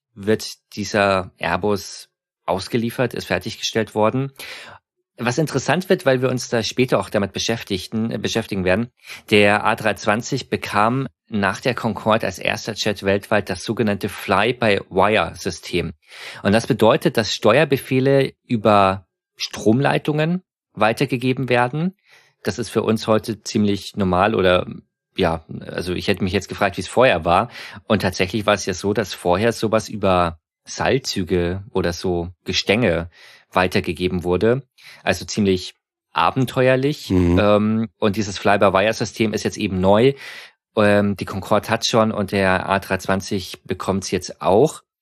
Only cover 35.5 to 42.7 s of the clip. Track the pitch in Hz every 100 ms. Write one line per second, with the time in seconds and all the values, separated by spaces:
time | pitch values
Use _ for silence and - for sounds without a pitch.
35.5 | 92 - - _ _ _ - 85 - 127
36.5 | - 127 131 139 151 - 92 87 90 104
37.5 | 104 107 110 113 - 107 101 101 95 101
38.5 | 101 101 92 104 113 113 - 110 104 107
39.5 | - 104 92 92 104 131 139 - - -
40.5 | _ _ - 104 104 101 98 104 101 92
41.5 | 104 - 113 - 120 110 104 95 101 95
42.5 | 92 -